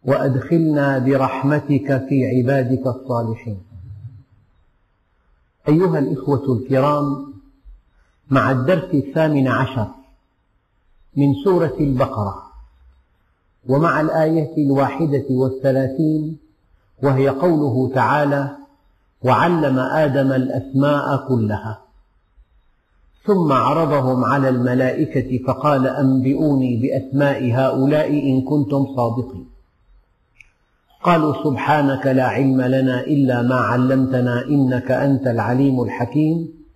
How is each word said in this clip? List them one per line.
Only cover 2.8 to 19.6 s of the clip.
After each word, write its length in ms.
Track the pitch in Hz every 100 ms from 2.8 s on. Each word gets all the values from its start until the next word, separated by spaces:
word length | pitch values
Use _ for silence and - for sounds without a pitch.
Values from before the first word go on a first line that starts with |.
| 131
الصالحين. 720 | 113 - 120 113 113 113 98 - - - - - - - _ _ _ _ _ _ _ _ _ _ _ _ _ -
أيها 320 | 156 185 160
الإخوة 580 | 135 - - 135 - 117
الكرام، 760 | - 131 143 147 143 139 - - - _ - - _ _ _ _ _
مع 220 | 135 113
الدرس 420 | 131 127 180 -
الثامن 540 | 147 - 160 156 147 131
عشر 400 | 113 127 120 104 - _ _ _ _ _ _ _ _ _ _ _ 143
من 160 | 139 139
سورة 320 | 202 180 160 -
البقرة، 640 | 147 127 127 - 101 90 - - - _ - _ _ _ _ _ _ _ -
ومع 340 | 135 165 143
الآية 640 | 160 160 160 160 147 - 143
الواحدة 600 | 139 131 - 160 139 -
والثلاثين، 1080 | 127 131 131 139 131 131 135 156 156 156 156 _ _ _ _ _ _
وهي 260 | 139 131 135
قوله 640 | 139 180 156 147 120 123 127
تعالى: 640 | 113 143 147 143 139 - - _ _ _ _ _
"وعلم 560 | 123 110 165 175